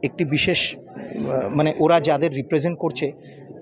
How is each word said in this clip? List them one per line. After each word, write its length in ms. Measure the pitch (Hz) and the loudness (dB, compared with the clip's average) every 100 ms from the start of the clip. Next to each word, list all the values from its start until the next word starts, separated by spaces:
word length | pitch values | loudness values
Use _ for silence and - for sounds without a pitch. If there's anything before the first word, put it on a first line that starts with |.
একটি 220 | 143 - 160 | -4 -2 0
বিশেষ, 500 | 143 - 175 - - | 2 2 0 -2 -6
আহ, 800 | - - - - 143 135 101 147 | -16 -16 -12 -6 -2 -2 0 2
মানে, 180 | 156 - | 2 2
ওরা 200 | 156 170 | 4 4
যাদের 320 | 156 143 160 | 4 2 0
রিপ্রেজেন্ট 440 | 135 135 160 160 170 | -2 -2 0 0 -2
করছে, 320 | 165 - 143 - - - - - | -4 0 -2 -2 -20 -20 -20 -18